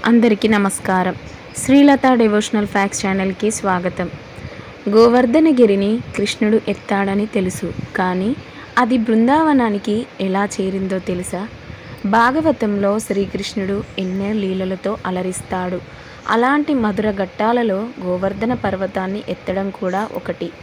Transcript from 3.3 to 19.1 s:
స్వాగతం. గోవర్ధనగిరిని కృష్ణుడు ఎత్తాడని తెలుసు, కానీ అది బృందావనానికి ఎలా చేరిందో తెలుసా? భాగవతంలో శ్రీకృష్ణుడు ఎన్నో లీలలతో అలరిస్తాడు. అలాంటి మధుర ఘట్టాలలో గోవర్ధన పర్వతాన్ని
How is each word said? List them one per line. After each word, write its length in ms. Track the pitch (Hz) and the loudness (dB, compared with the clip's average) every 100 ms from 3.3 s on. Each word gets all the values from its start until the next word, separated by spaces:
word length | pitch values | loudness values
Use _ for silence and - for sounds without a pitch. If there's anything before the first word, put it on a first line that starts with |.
| 185 208 | 0 -2
స్వాగతం. 580 | 220 202 180 180 175 175 - - - - - - - - | -2 -2 0 -2 -4 -6 -8 -16 -16 -14 -14 -18 -8 2
గోవర్ధనగిరిని 1080 | 214 233 240 254 294 320 254 220 196 196 226 - - | 6 6 6 4 4 4 4 4 4 0 -2 -4 -6
కృష్ణుడు 460 | 202 - 214 214 - | -4 -2 0 2 0
ఎత్తాడని 580 | 196 - 196 196 196 214 | -6 -2 -2 0 0 -2
తెలుసు, 480 | 208 185 185 170 - - - | -2 -2 -4 -8 -8 -6 -2
కానీ 400 | 185 185 196 294 - - - - | -2 0 -2 -4 -8 -18 -4 0
అది 200 | 247 247 | 2 2
బృందావనానికి 1080 | 220 220 233 294 320 277 233 202 196 208 254 - | 2 4 4 4 4 4 2 0 -2 -2 -4 -6
ఎలా 240 | 190 190 202 | -2 0 -2
చేరిందో 540 | - 190 190 190 190 | -2 -4 -2 -2 -4
తెలుసా? 480 | 185 180 180 180 220 - - - - - 196 | -4 -6 -4 -8 -8 -12 -16 -16 -16 -8 0
భాగవతంలో 920 | 220 233 285 311 254 214 202 196 214 | 4 4 4 2 2 0 0 0 0
శ్రీకృష్ణుడు 840 | 214 196 196 190 202 - 190 202 214 - | -2 -2 -2 -4 -6 -6 -4 -4 -6 -6
ఎన్నో 320 | 185 190 196 | -4 -2 -2
లీలలతో 680 | 214 190 185 185 185 190 220 - | -2 -2 -2 -2 -4 -4 -4 -4
అలరిస్తాడు. 760 | 180 185 180 - 185 180 180 - - - - - | -2 -4 -6 -6 -4 -4 -6 -10 -20 -20 -14 -2
అలాంటి 440 | 220 247 294 294 | 2 2 2 2
మధుర 380 | 277 214 202 214 | 2 2 0 -2
ఘట్టాలలో 760 | 202 190 - 214 240 233 190 233 262 180 | -2 -4 -2 0 2 2 -2 -4 -6 -4
గోవర్ధన 480 | 180 190 202 226 | -2 -2 -2 -2
పర్వతాన్ని 720 | 247 208 190 190 196 190 | -2 -2 -2 -4 -4 -4